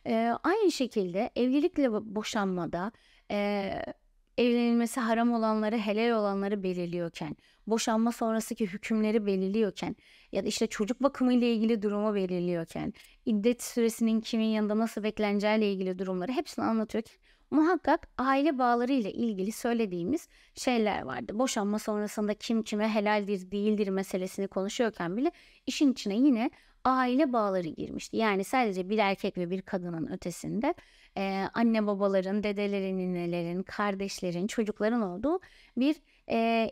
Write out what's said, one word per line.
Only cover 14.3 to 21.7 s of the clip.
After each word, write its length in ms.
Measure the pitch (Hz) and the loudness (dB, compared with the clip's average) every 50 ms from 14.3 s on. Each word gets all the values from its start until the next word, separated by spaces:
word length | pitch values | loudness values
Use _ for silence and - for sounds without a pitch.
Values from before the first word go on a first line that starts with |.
| - 220 220 | -2 0 0
yanında 340 | 220 220 214 214 202 208 214 | 0 0 0 0 0 0 0
nasıl 240 | 226 220 - 226 | 0 -2 -2 -4
bekleneceği 560 | 202 220 214 - 214 202 202 208 196 208 214 220 | -4 -4 -2 0 0 0 2 2 2 2 2 2
ile 140 | 214 202 | 2 2
ilgili 260 | 196 185 190 185 185 185 | 0 0 -2 -4 -4 -4
durumları 340 | 196 185 185 185 180 220 | -4 -4 -2 -2 -2 -2
hepsini 320 | 254 302 311 - - - 202 | -2 -4 -4 -4 -6 -4 -2
anlatıyorken 520 | 208 226 220 214 - - 214 233 - - _ _ _ _ _ _ _ | 0 0 0 -2 -2 -4 -6 -6 -8 -14 _ _ _ _ _ _ _
muhakkak 580 | - 285 311 339 370 311 - 269 302 339 - - _ - | 2 4 4 4 4 2 2 2 2 2 0 -6 _ -2
aile 400 | 247 269 269 277 277 330 294 247 | 0 2 2 4 4 2 2 2
bağları 340 | 254 240 240 240 247 247 | 2 2 4 2 2 2
ile 200 | 285 262 208 190 | 2 0 0 -2
ilgili 400 | - - 233 233 208 185 190 208 | -2 -2 -2 -2 -2 -2 -2 -4
söylediğimiz 760 | 220 - - 233 233 226 226 196 180 175 170 190 277 339 - - _ - - _ _ | -4 -2 -2 0 0 0 0 -2 -2 -2 -2 -2 -2 -2 -4 -10 _ -20 -20 _ _
şeyler 480 | - - 269 247 226 214 208 - - | -4 0 0 2 2 2 2 0 -2
vardı. 360 | - - - - 240 - 196 214 | -4 -6 -8 -8 -8 -6 -2 -2
Boşanma 400 | 262 262 - 233 196 202 | -2 0 0 0 0 0